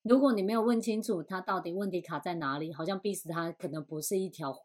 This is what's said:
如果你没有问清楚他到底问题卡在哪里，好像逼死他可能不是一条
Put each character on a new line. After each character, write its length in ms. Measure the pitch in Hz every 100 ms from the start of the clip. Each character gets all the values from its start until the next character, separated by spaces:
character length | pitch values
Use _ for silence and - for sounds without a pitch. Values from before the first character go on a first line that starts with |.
如 180 | 214 262
果 140 | 277
你 100 | 214
没 80 | 190
有 100 | 226
问 200 | 226 226
清 200 | 220 220
楚 220 | 220 185
他 160 | 151 190
到 180 | 185 185
底 140 | 170
问 180 | 180 202
题 120 | 175
卡 180 | 165 151
在 140 | 180
哪 260 | 175 139 143
里， 140 | 160
好 100 | 160
像 160 | 165 190
逼 140 | 208
死 160 | 190 160
他 240 | 165 165
可 160 | 170 165
能 120 | 156
不 200 | 147 156
是 160 | 151 196
一 100 | 190
条 260 | - 147 127